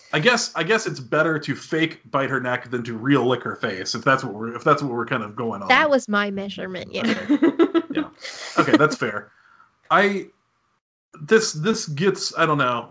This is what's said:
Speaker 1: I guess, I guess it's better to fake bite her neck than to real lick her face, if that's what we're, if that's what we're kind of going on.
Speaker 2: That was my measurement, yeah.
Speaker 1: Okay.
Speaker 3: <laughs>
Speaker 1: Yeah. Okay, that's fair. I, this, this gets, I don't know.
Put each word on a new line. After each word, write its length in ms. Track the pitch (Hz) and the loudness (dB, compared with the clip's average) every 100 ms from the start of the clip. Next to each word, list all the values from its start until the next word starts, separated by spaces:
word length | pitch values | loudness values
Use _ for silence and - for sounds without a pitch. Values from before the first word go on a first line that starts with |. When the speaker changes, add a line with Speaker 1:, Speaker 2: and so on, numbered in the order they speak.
| _ | _
Speaker 1:
I 60 | 151 | 2
guess, 320 | 180 233 - 160 | 4 2 0 -4
I 80 | |
guess 220 | 165 220 190 | 0 0 0
it's 120 | 143 | -8
better 380 | 120 151 160 156 | -2 0 2 0
to 160 | 151 131 | -4 -8
fake 440 | - 160 160 - - | -4 0 0 -4 -4
bite 180 | 139 131 | -2 0
her 100 | 131 | -2
neck 300 | 123 123 123 | -2 -4 -4
than 140 | 120 | -6
to 100 | 117 113 | -6 -4
real 280 | 127 143 120 | 2 4 4
lick 180 | 123 | 0
her 120 | - - | -2 -6
face, 380 | 117 92 92 117 | -6 -6 -6 -2
if 80 | |
that's 200 | 143 135 | 2 2
what 100 | 127 | 0
we're, 220 | 104 113 117 | -8 -8 -2
if 80 | |
that's 180 | 165 - | 2 2
what 100 | 143 | 2
we're 140 | 120 113 | -4 -4
kind 180 | 131 | -4
of 120 | 107 107 | -6 -6
going 260 | 113 101 | -6 -6
on. 60 | 98 | 0
Speaker 2:
That 220 | 254 311 | 2 4
was 180 | 269 226 | 0 0
my 240 | 202 208 | -2 -2
measurement, 600 | 196 196 185 185 180 - | -6 -8 -10 -10 -10 -10
yeah. 200 | - - - - | -6 -2 -4 0
Speaker 1:
Okay. 540 | 294 330 - 339 330 - | 2 2 4 2 2 -2
Speaker 3:
<laughs> 60 | - | -6
Speaker 1:
Yeah. 120 | 294 - - - - - | -6 -10 -16 -14 -8 -2
Okay, 180 | 151 302 | 4 6
that's 180 | 151 269 | 4 2
fair. 360 | 120 104 101 _ _ _ _ _ _ | -4 -6 -12 _ _ _ _ _ _
I, 380 | 165 202 196 - _ _ _ _ _ _ _ _ - | 4 4 0 -8 _ _ _ _ _ _ _ _ -18
this, 300 | 151 220 220 | 2 4 4
this 340 | 151 175 220 - | -2 -2 -2 -4
gets, 440 | 143 190 185 - - | 0 0 0 -6 0
I 80 | 165 | 2
don't 140 | 143 | 2
know. 300 | 127 120 113 | 2 0 -6